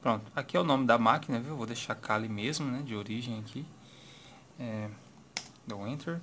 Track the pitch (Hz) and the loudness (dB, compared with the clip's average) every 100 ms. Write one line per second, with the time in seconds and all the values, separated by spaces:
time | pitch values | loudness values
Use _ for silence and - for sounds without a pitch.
0 | 131 110 110 - 135 180 175 135 127 117 | 4 2 0 -8 -2 2 4 4 8 8
1 | 113 143 151 123 127 151 110 117 - - | 8 6 2 -4 -2 -6 -6 -6 -4 -6
2 | - 107 110 104 110 156 143 127 143 107 | 0 0 0 -2 -2 -2 -2 -4 -4 -6
3 | 101 107 120 113 107 127 156 - - - | -4 -6 -4 -8 -8 -10 -12 -14 -20 -20
4 | - - - - - - 123 110 107 104 | -20 -20 -20 -20 -20 -10 -6 -4 -6 -10
5 | - - - - - - - 104 101 147 | -18 -20 -12 -12 -12 -18 -10 -8 -6 -6
6 | 160 170 | -6 -6